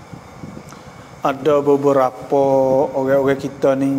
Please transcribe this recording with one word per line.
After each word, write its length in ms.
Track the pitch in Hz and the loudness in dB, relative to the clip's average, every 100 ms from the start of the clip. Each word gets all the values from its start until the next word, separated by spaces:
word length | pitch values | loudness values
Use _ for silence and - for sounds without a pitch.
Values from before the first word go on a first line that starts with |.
<coughs> 1300 | - - - - - - - - - - - - 156 | -20 -20 -20 -20 -20 -18 -20 -20 -20 -20 -20 -8 -6
ada 300 | 135 147 147 | -2 0 2
beberapa 840 | 139 139 139 139 127 - - 139 139 135 131 131 165 151 | 2 2 2 2 0 -2 -4 0 2 2 2 2 0 -2
orang-orang 400 | 135 139 135 135 | 0 0 2 -2
kita 400 | 135 - 139 135 | -4 -2 0 0
ni 160 | 139 | 0